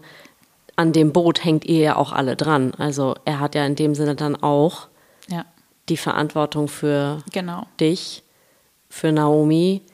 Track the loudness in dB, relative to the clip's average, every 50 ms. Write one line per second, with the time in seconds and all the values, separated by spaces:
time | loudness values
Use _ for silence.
0 | -2 -8 -20 -20 -20 -20 _ _ _ _ _ _ _ _ -4 0 0 2 4 4
1 | 4 4 4 4 4 4 2 2 2 2 2 2 2 2 2 2 4 2 2 2
2 | 0 -2 -2 -2 -2 -2 -2 -2 0 2 2 2 2 0 -2 -4 -4 -4 -2 -2
3 | -2 -2 -2 -4 -4 -4 -4 -2 -2 -2 -2 -2 -2 -2 0 0 0 0 0 0
4 | 0 -2 -2 -2 -4 -4 -4 -2 -2 0 2 4 2 2 0 -2 -16 -20 _ _
5 | _ _ _ _ -16 -10 -10 -10 -10 -12 _ _ _ _ _ _ _ -4 -4 -4
6 | -2 -2 -2 -2 -2 -2 -2 -2 -2 -2 -2 -2 -4 -4 -4 -4 -2 0 0 0
7 | 0 -2 -4 -8 -10 -10 -8 -8 -8 -8 -8 -10 -12 -12 _ 0 0 0 0 0
8 | -6 -10 -14 -16 -20 _ _ _ _ _ _ _ _ _ _ _ _ _ -12 -4
9 | -2 0 2 2 4 4 4 4 4 4 2 2 2 2 0 -2 -6 _